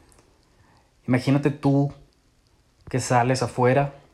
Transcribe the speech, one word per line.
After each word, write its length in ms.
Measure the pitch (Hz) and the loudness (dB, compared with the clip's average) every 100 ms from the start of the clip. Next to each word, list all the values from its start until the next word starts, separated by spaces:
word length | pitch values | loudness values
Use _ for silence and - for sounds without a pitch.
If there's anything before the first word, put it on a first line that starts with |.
| _ _ _ _ _ _ _ _ _ _ - | _ _ _ _ _ _ _ _ _ _ -2
Imagínate 420 | 127 135 143 147 | -2 2 0 0
tú 420 | 147 143 139 143 - - _ _ _ _ _ _ _ - | -2 0 2 0 -4 -20 _ _ _ _ _ _ _ -8
que 120 | 131 | -6
sales 420 | - 123 117 127 | 0 0 2 0
afuera, 520 | 117 - 127 135 143 - - | -2 0 2 2 0 -6 -20